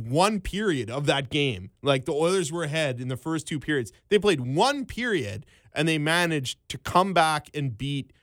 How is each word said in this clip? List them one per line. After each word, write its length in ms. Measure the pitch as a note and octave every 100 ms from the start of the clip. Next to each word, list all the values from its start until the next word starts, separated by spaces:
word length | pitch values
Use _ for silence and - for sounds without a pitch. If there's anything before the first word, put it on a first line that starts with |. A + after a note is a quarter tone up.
| A2+
one 300 | D3+ G3+ G#3
period 500 | - G3 G#3+ C#3 G#2+
of 160 | C3+ D3
that 220 | C#3 C3
game. 420 | D3+ C#3 F#2 G#2 _
Like, 220 | C#3+ C3+ D#3+
the 80 |
Oilers 380 | D3 E3+ F#3+ D3
were 100 | E3+
ahead 380 | D3 D#3+ C#3+ B2
in 80 | B2+
the 80 | B2
first 300 | D#3+ D#3+ -
two 120 | D3
periods. 320 | - C#3+ A2+ - _
They 80 | G3+
played 220 | G#3 D3
one 460 | B2 D3 B3+ C#4+ A#3+
period, 600 | A3 B3 F3+ G2+ G#2 - _ _
and 140 | - D#3+
they 80 | D#3
managed 600 | D3+ F3 E3+ D3+ B2+ - -
to 80 | -
come 360 | - F3+ G3
back 360 | F3 D#3+ D3+ -
and 240 | D3+ C3+ G#2
beat 360 | C#3 C#3 - _